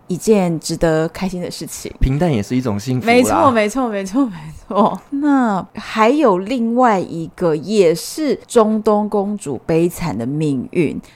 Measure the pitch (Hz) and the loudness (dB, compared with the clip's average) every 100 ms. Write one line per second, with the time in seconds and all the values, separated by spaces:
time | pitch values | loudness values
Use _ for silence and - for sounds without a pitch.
0 | - 175 - 208 180 160 - 165 170 156 | -8 -4 2 4 4 -2 -4 -2 2 2
1 | 160 - 190 180 175 - 165 - - - | -2 -4 -8 -6 -10 -10 -12 -12 -12 -2
2 | 131 143 175 117 98 127 127 101 120 127 | 0 2 0 0 0 -2 -2 -4 -2 -2
3 | 226 247 220 101 294 226 208 262 240 202 | 2 4 4 4 4 2 0 -2 -4 -4
4 | 190 240 254 165 156 - - 202 214 185 | -4 -2 -2 -4 -16 -18 -4 2 2 0
5 | - 277 294 269 233 190 - - - 220 | -8 -2 2 2 2 -2 -6 -14 -8 2
6 | 220 294 254 185 196 262 226 240 247 196 | 4 6 4 2 0 -2 0 2 2 2
7 | - 165 165 - 175 156 170 214 175 170 | -2 -8 -10 -2 -2 -2 0 4 4 2
8 | - - 294 202 - 240 214 220 214 208 | -4 -6 -2 -4 0 2 4 2 2 0
9 | 208 208 196 208 143 117 - 165 175 - | 0 -2 -2 -6 -8 -8 0 2 0 -2
10 | 170 110 117 151 151 131 - 175 147 - | -6 -4 -4 -2 -2 -2 -4 -2 -2 -4
11 | - | -12